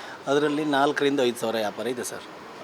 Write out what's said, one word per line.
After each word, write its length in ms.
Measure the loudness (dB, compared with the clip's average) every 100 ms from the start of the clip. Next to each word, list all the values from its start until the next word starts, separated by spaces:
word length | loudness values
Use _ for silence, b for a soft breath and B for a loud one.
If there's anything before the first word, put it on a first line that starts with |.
| B B 0
ಅದರಲ್ಲಿ 380 | 2 2 0 2
ನಾಲ್ಕರಿಂದ 540 | 4 4 4 2 4
ಐದು 160 | 2 2
ಸಾವಿರ 160 | 0 0
ವ್ಯಾಪಾರ 320 | -2 -2 -4
ಇದೆ 160 | -4
ಸರ್. 180 | -6 -8 -12 -16 -16 -12